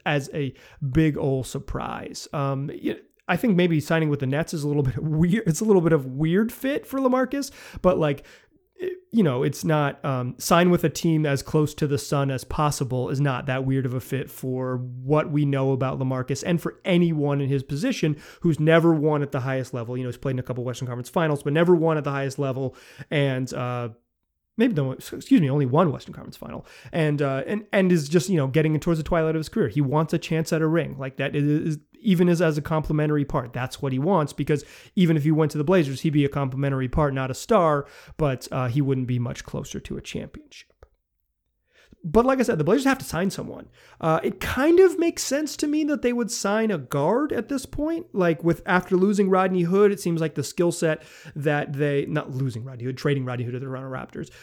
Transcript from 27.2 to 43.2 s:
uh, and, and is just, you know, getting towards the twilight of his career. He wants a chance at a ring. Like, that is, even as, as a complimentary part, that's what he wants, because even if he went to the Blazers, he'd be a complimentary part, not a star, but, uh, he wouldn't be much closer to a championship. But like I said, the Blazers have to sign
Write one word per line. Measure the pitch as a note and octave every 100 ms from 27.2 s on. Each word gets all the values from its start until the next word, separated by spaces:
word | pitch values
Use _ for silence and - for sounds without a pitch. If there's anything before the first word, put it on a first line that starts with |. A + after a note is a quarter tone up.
uh, | C#3+ C3+ -
and, | G#3 G#3+
and | G#3 F#3
is | F3 C#3+
just, | F3 G3
you | E3+
know, | C3+
getting | D#3+ D#3 D#3
towards | F3 D#3+
the |
twilight | D3+ E3+ D#3+ D#3+
of |
his | D#3
career. | A3+ C#3+
He | D3+
wants | C3+ D3+ D#3+
a | E3
chance | - D#3+ D#3
at | D#3+
a | D#3+
ring. | E3 C#3 C#3
Like, | C3+ -
that | C#3 D3
is, | D3 D3+ E3 D3+ _ _
even | A3+ F3 F3+
as, | E3+
as | E3 D3+
a |
complimentary | D3 D#3 C#3+ D3+ D3+ D3+ C#3+
part, | D3 A#2
that's | B2 B2+ -
what | C#3
he | B2+
wants, | D#3 F#3 D3
because | - C#3+ D3+ - - -
even | - E3+ D#3+
if |
he | D3
went | D#3 D3+
to | D3+
the |
Blazers, | D3 F#3 C#3 C3
he'd | E3
be | D3
a | C#3
complimentary | C#3+ C3+ C3 C#3 C3+ B2+
part, | - D3
not | C3+ C3
a |
star, | C3 - A3 D#3+ D3 C#3+ - - -
but, | D3+ C3 -
uh, | C3 B2+
he | C3+
wouldn't | C3+ C3 B2
be | B2
much | A#2+ -
closer | - - - -
to | - -
a |
championship. | - - - - D4+ - - _ - _ _ _ _ _ _ _ _ _ _ -
But | E3+ G#3
like | B3+ C4+
I |
said, | A3 D#3
the |
Blazers | D3+ B3
have | C4+ B3+
to |
sign | - D#3